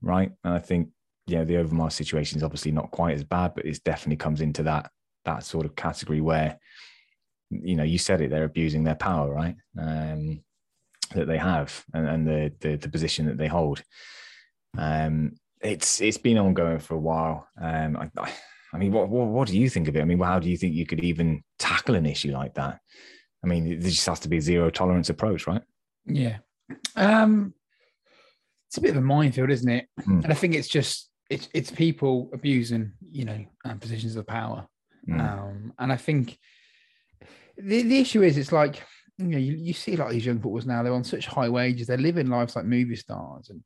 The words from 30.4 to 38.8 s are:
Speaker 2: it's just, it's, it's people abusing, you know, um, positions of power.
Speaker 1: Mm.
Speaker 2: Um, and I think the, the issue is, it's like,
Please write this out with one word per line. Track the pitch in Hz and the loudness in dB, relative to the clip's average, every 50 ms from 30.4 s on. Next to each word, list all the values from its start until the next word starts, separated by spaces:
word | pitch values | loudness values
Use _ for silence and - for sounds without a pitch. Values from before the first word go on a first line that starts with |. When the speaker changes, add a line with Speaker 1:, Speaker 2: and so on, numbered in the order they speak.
| - 175 160 | 2 2 2
Speaker 2:
it's | 147 139 | 0 0
just, | - - 151 139 - - - - _ _ _ _ - | 0 0 0 0 0 -2 -8 -10 _ _ _ _ -6
it's, | 135 - - - - | -6 -6 -6 -6 -4
it's | 156 143 - | -4 -4 -4
people | - - 165 165 151 - 139 135 131 123 123 - - | 0 2 2 2 2 2 2 2 2 0 -2 -4 -8
abusing, | 127 - 143 135 123 117 117 117 113 110 104 - - | -4 0 2 2 2 2 0 0 -2 -2 -4 -8 -14
you | 190 180 160 139 123 | -18 -12 -8 -8 -6
know, | 110 107 107 101 - _ _ - | -6 -6 -8 -12 -14 _ _ -12
um, | 123 113 101 | -10 -10 -10
positions | 113 113 117 110 113 113 110 | -8 -8 -6 -6 -6 -6 -6
of | 110 104 | -6 -8
power. | - 107 113 113 113 110 101 95 - _ _ _ _ _ _ - - | -6 -6 -6 -6 -6 -8 -10 -12 -14 _ _ _ _ _ _ -6 -4
Speaker 1:
Mm. | - 80 | -2 0
Speaker 2:
Um, | - 101 101 98 101 101 101 101 104 - - - | 0 -2 -2 -6 -8 -10 -10 -12 -12 -12 -10 -4
and | 123 131 131 | -2 -2 -2
I | |
think | 123 - - 151 143 123 117 - - _ _ _ _ _ _ _ _ _ _ _ _ _ _ _ _ - - - - - _ _ | 0 0 0 0 2 0 -2 -6 -14 _ _ _ _ _ _ _ _ _ _ _ _ _ _ _ _ -20 -20 -20 -20 -20 _ _
the, | - 196 196 208 233 240 | -10 -2 0 2 2 4
the | 226 269 269 | 4 6 4
issue | 254 - - 220 190 | 4 4 6 6 6
is, | 170 139 | 6 6
it's | 143 139 - | 4 2 2
like, | 165 156 151 143 147 - | 4 4 4 2 0 -4